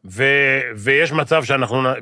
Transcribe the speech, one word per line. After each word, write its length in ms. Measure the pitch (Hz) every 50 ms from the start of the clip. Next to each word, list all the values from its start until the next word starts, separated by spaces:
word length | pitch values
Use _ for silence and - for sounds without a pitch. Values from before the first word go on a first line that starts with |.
| -
ו-, 540 | 95 92 110 135 135 139 143 139 135 135 135 127 123 113
ויש 360 | 107 101 127 135 143 165 147
מצב 320 | 147 160 143 - 160 160 139
שאנחנו 380 | 120 139 135 127 110 120 131
נ-, 140 | 131 127 131 113